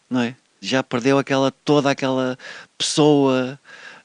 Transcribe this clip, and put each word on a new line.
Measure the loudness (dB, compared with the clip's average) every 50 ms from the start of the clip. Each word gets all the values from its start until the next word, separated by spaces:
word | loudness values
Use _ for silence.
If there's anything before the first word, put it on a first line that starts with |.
| _ -6
não | -4 -2
é? | -2 -4 -6 _ _ _ _ -14
Já | -8 -2 -2 -2 -2
perdeu | -2 -4 -2 0 2 2
aquela, | 2 0 0 0 0 0 -2
toda | -4 _ -2 2 2 2 2 0
aquela | -2 -2 -2 -4 -2 -2 -4 -4 -6 -8 -12 -20 -20 -20 -20 _ _
pessoa, | -8 -6 -4 0 2 4 4 4 4 4 2 2 0 -2 -4 -8 -14 _ -20 -20 -20 -20 -20 -20 -20